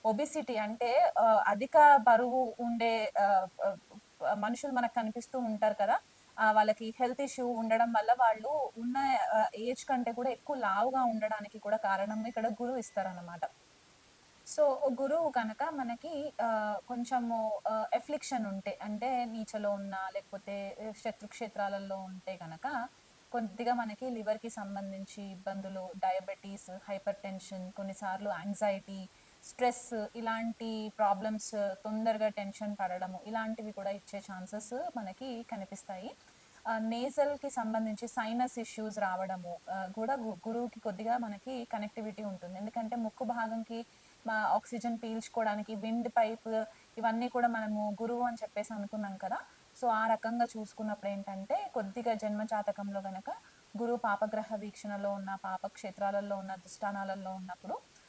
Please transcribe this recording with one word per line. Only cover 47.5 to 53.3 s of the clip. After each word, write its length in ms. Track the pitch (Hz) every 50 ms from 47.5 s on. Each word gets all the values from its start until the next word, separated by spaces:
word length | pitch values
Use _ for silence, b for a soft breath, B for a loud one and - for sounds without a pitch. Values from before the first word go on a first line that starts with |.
| 233 226 220 214 214 208 214 214 208
గురువు 280 | 190 233 233 240 240 247
అని 160 | 247 233 226
చెప్పేసి 320 | 220 208 - 208 208 - 226
అనుకున్నాం 420 | 208 202 208 - 214 208 196 190 190
కదా. 200 | - 190 247 359 - B B B B B - -
So 80 | 254 240
ఆ 140 | 220 220 220 226
రకంగా 380 | 226 214 - 226 233 240 240
చూసుకున్నప్పుడు 640 | 233 - 220 214 202 - - 220 214 208 208 - 202
ఏంటంటే 480 | 202 196 196 - 196 190 196 - - 392 415 359
కొద్దిగా 420 | - 254 208 196 190 240 233 240 220
జన్మ 260 | 208 - 208 208 208 214
జాతకంలో 560 | 220 220 208 202 - 202 - 202 202 196 196
గనక 280 | 190 190 190 190 - -